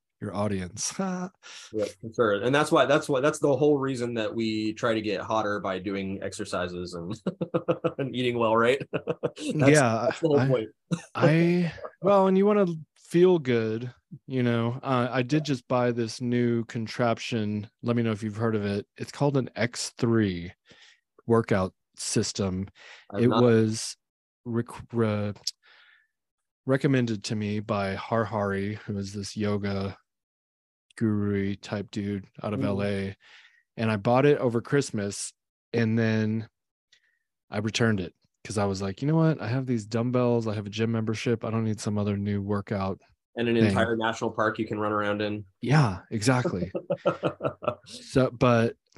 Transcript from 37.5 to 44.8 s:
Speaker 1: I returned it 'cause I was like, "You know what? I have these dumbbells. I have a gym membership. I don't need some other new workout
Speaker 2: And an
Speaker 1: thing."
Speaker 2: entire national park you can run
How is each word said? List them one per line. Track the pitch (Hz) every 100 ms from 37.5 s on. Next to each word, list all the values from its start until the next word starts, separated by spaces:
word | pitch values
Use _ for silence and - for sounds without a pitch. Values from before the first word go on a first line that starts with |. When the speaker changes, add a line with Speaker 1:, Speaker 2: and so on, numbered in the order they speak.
Speaker 1:
I | 104
returned | 107 - 117 104
it | 87 - _ _
'cause | - 107
I | 101
was | 95
like, | 98 92
"You | 143
know | 160
what? | 160 156
I | 107
have | 127 131
these | 117 104
dumbbells. | 113 123 123 123 120 110
I | 104
have | 101
a |
gym | 107 113
membership. | 113 110 110 127 113
I | 117
don't | 113 110
need | 104
some | 113 104
other | 104 101
new | 101 101
workout | 98 101 - 101 95 92 _ _ _ 117
Speaker 2:
And | 120
an | 117
Speaker 1:
thing." | 110 107 113
Speaker 2:
entire | 113
national | 113 113 113
park | - 110 110
you | 110
can |
run | 104